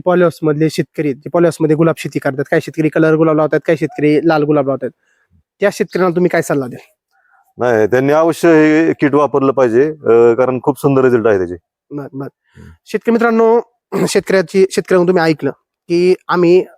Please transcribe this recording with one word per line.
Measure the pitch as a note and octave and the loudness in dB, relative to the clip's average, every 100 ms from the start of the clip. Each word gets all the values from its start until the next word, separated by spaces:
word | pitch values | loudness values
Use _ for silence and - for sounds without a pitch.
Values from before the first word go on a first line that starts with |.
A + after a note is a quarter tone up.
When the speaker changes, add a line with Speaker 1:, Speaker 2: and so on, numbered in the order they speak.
| F3+ | 0
Speaker 1:
पॉलिहाऊसमधले | F3+ F3 - D#3+ D3 D#3 | 2 0 0 -4 -2 -2
शेतकरी | - D3 - D3+ | -4 -8 -6 -6
आहेत, | C3 | -6
जे | D3 | -6
पॉलिहाऊसमध्ये | F3 E3+ - D#3 D3+ | -2 0 0 0 2
गुलाब | E3 D3+ | 0 -2
शेती | D3 D3 | -6 -6
करतात, | C#3+ C3+ C#3 | -6 -6 -4
काही | E3 | -4
शेतकरी | D#3 D3+ D#3 | -4 -4 -2
कलर | E3 D#3+ D#3 | 0 2 2
गुलाब | D#3+ D#3 | 2 0
लावतात, | D3+ D3+ - | 0 -2 -2
काही | E3 | -2
शेतकरी | D#3 - D3 D3+ D#3+ | -4 -2 0 0 0
लाल | D#3 | 0
गुलाब | D3 D3+ C3+ | 0 0 -2
लावतात, | C3+ B2 - _ _ _ _ _ _ | -4 -8 -14 _ _ _ _ _ _
त्या | G3 | -4
शेतकऱ्यांना | - - - F#3 E3+ | -2 -6 -2 -2 0
तुम्ही | F3 | 0
काय | E3+ | -2
सल्ला | - D3 B2+ | -2 -4 -6
द्याल? | - - _ _ _ _ _ _ - | -12 -20 _ _ _ _ _ _ -6
Speaker 2:
नाही, | A#2+ A2+ G#2 | 0 2 2
त्यांनी | B2+ C#3 | 0 2
अवश्य | D3+ E3 D3+ E3+ | 2 0 0 2
हे | D#3+ D#3 D#3 E3 | 4 4 2 0
किट | D3 D3 | 0 0
वापरलं | C#3+ C#3+ C#3+ C3+ | 0 0 0 0
पाहिजे, | C3 B2+ A2+ D3+ | 0 2 2 0
अ, | D#3 C#3 A#2 A#2+ | -2 2 4 4
कारण | A#2 B2+ B2+ | 4 0 -2
खूप | D3+ C3+ | -4 -2
सुंदर | D3 C3+ | 0 2
रिझल्ट | B2+ A#2+ A2 | 2 2 2
आहे | G2 | 0
त्याचे. | F2 F2 _ _ _ | -2 -8 _ _ _
Speaker 1:
बर, | C#3+ C3+ | -16 -14
बर. | C3+ C#3 | -14 -16
Speaker 2:
हं. | - _ - - - - | -18 _ -20 -20 -20 -10
Speaker 1:
शेतकरी | G#3+ - | -6 -2
मित्रांनो, | A3+ A3+ A3+ A3+ A#3 - _ _ | 0 0 2 2 2 -2 _ _
<clears throat> | G3 F3 | -4 -2
शेतकऱ्याची, | G3+ - F#3+ E3+ G3 F#3+ | -2 0 -2 0 0 0
शेतकऱ्यांना | - - F#3+ F3 | -2 -2 0 2
तुम्ही | F#3 | 0
ऐकलं, | E3 D#3 C#3 - _ _ - | 0 -2 -4 -8 _ _ -6
की | F3 F3+ F3+ - | -2 0 -2 -2
आम्ही, | E3+ E3+ F#3 D#3+ | 0 2 2 0